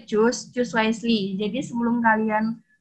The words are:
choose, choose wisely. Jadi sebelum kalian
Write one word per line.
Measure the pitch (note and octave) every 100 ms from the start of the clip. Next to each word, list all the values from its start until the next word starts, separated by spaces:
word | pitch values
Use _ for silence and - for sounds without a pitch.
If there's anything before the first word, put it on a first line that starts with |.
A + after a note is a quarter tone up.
choose, | - G#3+ A3+ B3 -
choose | B3 B3
wisely. | A3+ A3 A3 A#3 A3+ G3 F#3+
Jadi | G#3 A#3+
sebelum | - A#3+ A#3 A#3+
kalian | A3+ A3 A3 G#3+ A3 A3+ _ _